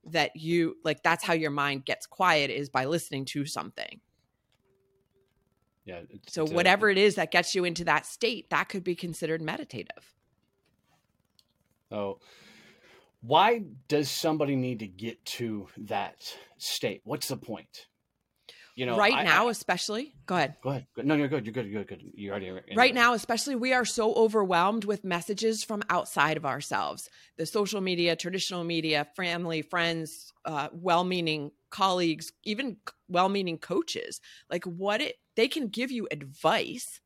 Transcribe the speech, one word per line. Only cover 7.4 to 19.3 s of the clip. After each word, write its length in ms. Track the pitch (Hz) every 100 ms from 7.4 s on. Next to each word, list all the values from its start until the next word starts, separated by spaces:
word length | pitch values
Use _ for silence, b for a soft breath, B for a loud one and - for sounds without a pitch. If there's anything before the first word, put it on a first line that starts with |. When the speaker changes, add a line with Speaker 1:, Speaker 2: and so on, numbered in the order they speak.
| 175
Speaker 1:
you 100 | 190
into 200 | 180 170
that 200 | 165 147
state, 460 | - - 226 208 -
that 180 | 156 190
could 160 | 202
be 100 | 180 175
considered 440 | 175 156 160 160
meditative. 760 | 156 170 294 113 - - _ _ _ _ _ _ _ _ _ _ _ _ _ _ _ _ _ _ _
Speaker 2:
So 320 | 107 101 98 B B B B B B B B B _
why 400 | 117 156 202 240 175 135 _
does 220 | 147 143
somebody 460 | - 165 156 143 135
need 240 | 127 117
to 60 | 107
get 380 | 90 113 -
to 440 | - - 117 107 - -
that 580 | 110 104 98 - - - B B
state? 420 | - - 120 95
What's 240 | 104 147 -
the 100 | 127
point? 480 | - 101 - - - _ _ _ _ _ B B B -
You 100 | 123
know, 100 | 120
Speaker 1:
Right 180 | 208
Speaker 2:
I, 80 | 135
Speaker 1:
now, 240 | 190